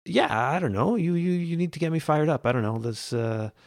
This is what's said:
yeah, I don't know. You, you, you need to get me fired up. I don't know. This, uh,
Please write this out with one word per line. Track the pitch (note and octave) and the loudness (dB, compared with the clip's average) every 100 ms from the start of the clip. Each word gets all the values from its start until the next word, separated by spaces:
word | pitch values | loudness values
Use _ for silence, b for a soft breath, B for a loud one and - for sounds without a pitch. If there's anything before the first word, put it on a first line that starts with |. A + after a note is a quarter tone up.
| - | -2
yeah, | G3+ - A2 B2+ | 0 2 0 0
I | F3 | 0
don't | D3 | 0
know. | G2 F#3 A#3 | 0 2 2
You, | E3+ | 0
you, | F3 F3 | 0 0
you | F3 E3+ E3+ | 0 -2 -2
need | F3 | -2
to | D3+ | -2
get | D#3+ | -2
me | D#3+ | -2
fired | - D3+ D3+ | 2 2 2
up. | C3+ A#2+ | 2 2
I | |
don't | B2+ | 2
know. | G#2+ A2+ | 0 -2
This, | A#2 G#2+ - | -4 -6 -4
uh, | A#2+ A2+ A2 G#2+ - | -2 -2 -2 -6 -10